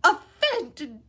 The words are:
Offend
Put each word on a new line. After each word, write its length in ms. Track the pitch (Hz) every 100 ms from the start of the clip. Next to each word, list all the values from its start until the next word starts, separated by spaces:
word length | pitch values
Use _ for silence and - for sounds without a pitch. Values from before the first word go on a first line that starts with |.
Offend 960 | - - - - 605 480 466 - 294 220